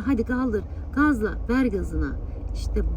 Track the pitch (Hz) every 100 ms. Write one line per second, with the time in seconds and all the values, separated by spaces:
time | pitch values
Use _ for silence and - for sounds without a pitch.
0 | 214 262 226 247 262 208 - - - -
1 | 302 262 208 180 - 247 254 196 175 156
2 | 143 135 - - - - - - -